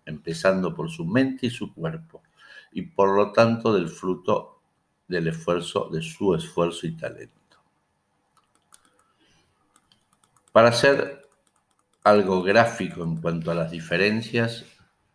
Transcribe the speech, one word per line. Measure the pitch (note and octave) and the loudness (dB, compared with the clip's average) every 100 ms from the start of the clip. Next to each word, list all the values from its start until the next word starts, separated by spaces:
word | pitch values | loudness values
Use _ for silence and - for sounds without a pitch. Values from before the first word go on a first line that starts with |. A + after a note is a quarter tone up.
| - | -16
empezando | D2+ E2 E2 F#2+ F#2+ F2 E2 | -12 -10 0 0 2 -2 -6
por | E2 | -8
su | - | -8
mente | E2+ B2 C3+ C3 A#2 | -2 0 0 -2 -6
y | |
su | - - | -6 -10
cuerpo, | - D#3+ D#3+ - - _ _ - - - | -8 -10 -10 -16 -20 _ _ -20 -20 -12
y | F#2 | -10
por | F2+ - G2 | -4 2 4
lo | G2 G2+ | 4 4
tanto | - A#2 A2+ A2+ | 4 4 4 2
del | G2 E2 | 2 0
fruto | - F#2 F2+ - G#2 - _ _ _ _ _ - | -4 -4 -4 -2 -2 -4 _ _ _ _ _ -6
del | F2 E2 | -4 -2
esfuerzo, | E2 - F2 E2+ - - | -4 -2 -2 -2 -6 -4
de | D#2+ | -8
su | D#2+ - G2+ D#2+ | -8 -2 0 0
esfuerzo | - F2 E2+ - D#2+ | -2 -2 -2 -2 -10
y | E2 | -8
talento. | - - - _ _ _ _ _ _ _ _ _ _ _ _ _ _ - _ _ _ _ _ _ _ _ _ _ _ _ _ _ _ _ _ | -10 -12 -20 _ _ _ _ _ _ _ _ _ _ _ _ _ _ -20 _ _ _ _ _ _ _ _ _ _ _ _ _ _ _ _ _
Para | A2+ A#2 | 6 6
hacer | A#2 C#3 C#3 - - - _ _ _ _ _ _ _ | 6 4 2 -2 -10 -20 _ _ _ _ _ _ _
algo | G#2 G#2 F#2+ F#2 | 4 4 4 0
gráfico | F#2 A2+ A2+ - F2 E2 | 4 4 4 0 -8 -6
en | E2 D#2+ | -6 -4
cuanto | E2+ E2+ E2 | -4 -4 -4
a | |
las | E2+ E2 | -4 -4
diferencias, | E2+ - F2 G#2 A2 A#2 A#2 A#2 - - _ _ _ _ | -8 -4 0 2 0 -2 -2 -2 -6 -16 _ _ _ _